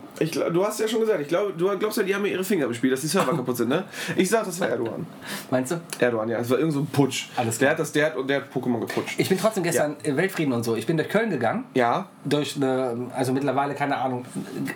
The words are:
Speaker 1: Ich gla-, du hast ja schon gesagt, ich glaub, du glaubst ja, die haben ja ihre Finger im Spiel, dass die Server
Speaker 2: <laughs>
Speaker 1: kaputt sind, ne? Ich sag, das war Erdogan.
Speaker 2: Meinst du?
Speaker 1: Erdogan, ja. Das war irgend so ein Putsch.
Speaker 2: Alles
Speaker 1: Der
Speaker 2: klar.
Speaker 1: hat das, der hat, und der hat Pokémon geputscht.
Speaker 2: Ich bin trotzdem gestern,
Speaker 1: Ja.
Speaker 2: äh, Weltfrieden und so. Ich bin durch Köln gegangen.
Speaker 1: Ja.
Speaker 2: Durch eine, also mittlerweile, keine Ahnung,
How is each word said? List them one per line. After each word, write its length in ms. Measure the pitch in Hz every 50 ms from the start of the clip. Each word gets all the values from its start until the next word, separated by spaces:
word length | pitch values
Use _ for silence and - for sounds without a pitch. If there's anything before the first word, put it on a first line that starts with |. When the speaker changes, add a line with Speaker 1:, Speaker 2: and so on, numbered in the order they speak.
| - - - -
Speaker 1:
Ich 120 | 165 156
gla-, 180 | - 143 - -
du 160 | 165 175 196
hast 140 | 214 220 226
ja 80 | 220 220
schon 120 | 233 226
gesagt, 220 | 226 220 208 156
ich 60 | 143 143
glaub, 280 | - 180 208 196 180 165
du 200 | 175 196 202 180
glaubst 200 | 196 214 - 233
ja, 40 | 202
die 120 | 185 196
haben 100 | 202 202
ja 60 | 190
ihre 120 | - 180 190
Finger 220 | - 214 170 135
im 80 | 117 120
Spiel, 160 | 117 - 131
dass 120 | 127 131
die 60 | 156 151
Server 240 | 151 190 - -
Speaker 2:
<laughs> 40 | 123
Speaker 1:
kaputt 200 | 143 120 127 123
sind, 140 | 120 117 117
ne? 140 | 135 180 202 - - - - - -
Ich 140 | - 185 185
sag, 140 | 214 226 202
das 140 | 185 165 175
war 80 | 185 -
Erdogan. 360 | 127 113 117 113 95 - - - - - - - - - - -
Speaker 2:
Meinst 200 | 131 127 127 127 180
du? 20 | 165 165 - - -
Speaker 1:
Erdogan, 280 | 123 123 117 110 110 113
ja. 100 | 113 107
Das 100 | 120 117
war 80 | 131 120
irgend 160 | 151 165 147
so 60 | 139
ein 80 | 143 -
Putsch. 400 | - 143 139 123 - - - - -
Speaker 2:
Alles 240 | - 123 113 110 -
Speaker 1:
Der 80 | 135 139
Speaker 2:
klar. 40 | 160
Speaker 1:
hat 60 | 165
das, 120 | 151 -
der 140 | - 147 147 156
hat, 100 | - 131
und 100 | 131 131
der 100 | 139 139
hat 80 | - -
Pokémon 280 | - 135 123 127 120 113
geputscht. 340 | 104 - - 120 - - - -
Speaker 2:
Ich 100 | - -
bin 80 | 190 180
trotzdem 240 | 165 220 214 190 165
gestern, 320 | 170 135 117 151 147 147 - -
Speaker 1:
Ja. 100 | 156 135
Speaker 2:
äh, 40 | 143
Weltfrieden 360 | 185 190 - - 160 139 123
und 100 | 117 107
so. 120 | 113 113
Ich 120 | 110 127 -
bin 100 | 165 156
durch 100 | 139 -
Köln 200 | - 208 233 220
gegangen. 360 | 170 123 117 110 - - 131 - -
Speaker 1:
Ja. 320 | 127 120 117 131 165 196 - - - -
Speaker 2:
Durch 300 | 143 143 147 143 131 -
eine, 560 | 147 135 135 131 127 131 123 117 120 123 123 -
also 160 | 127 131 123
mittlerweile, 440 | 127 135 139 143 123 139 139 143 135
keine 220 | - 143 135 139 113
Ahnung, 280 | 127 131 127 123 - - - - - - - - 139 - -